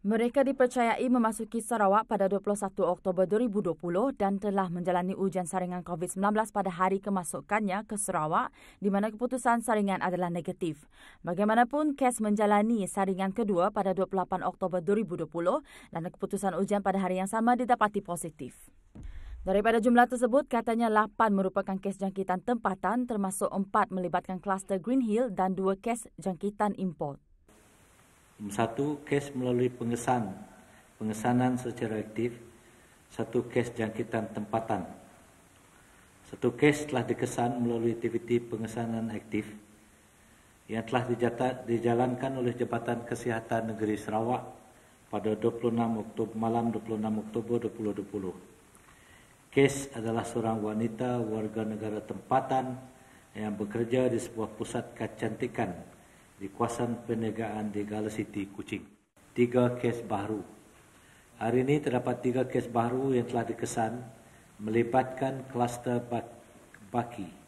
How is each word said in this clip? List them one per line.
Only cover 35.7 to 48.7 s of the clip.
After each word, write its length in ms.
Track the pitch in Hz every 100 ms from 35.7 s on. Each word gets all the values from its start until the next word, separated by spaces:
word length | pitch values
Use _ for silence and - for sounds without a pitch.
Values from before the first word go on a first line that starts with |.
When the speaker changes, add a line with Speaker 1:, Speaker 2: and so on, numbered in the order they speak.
| - - - - - -
Speaker 2:
Satu 240 | - 123
kes 400 | - 147 147 -
telah 160 | 127 117
dikesan 560 | 117 123 - 120 123
melalui 320 | 120 117 113
aktiviti 480 | 113 117 117 - 120
pengesanan 720 | 120 110 113 110 113 113 113
aktif 320 | 104 - 107 104 - - - - - - - - - - _ -
yang 160 | 110
telah 240 | 113 127 120
dijata-, 560 | 117 120 - 127 127 -
dijalankan 640 | 113 117 120 127 123 131
oleh 160 | 135 123 117
Jabatan 480 | 120 117 - 120 -
Kesihatan 680 | 117 120 113 - 113 110
Negeri 200 | 107 107
Sarawak 480 | 107 - 110 113 123 - - - - - - -
pada 320 | 104 104 104
dua 140 | 117
puluh 240 | - 120 113
enam 240 | 117 113
Oktober, 320 | - - 107
malam 400 | 110 113 117 117
dua 80 | 110
puluh 160 | 110 110
enam 240 | 110 107
Oktober 400 | 107 120 110 120
dua 80 | 110
puluh 240 | - 107
dua 120 | 101 95
puluh. 240 | 104 92 - - - -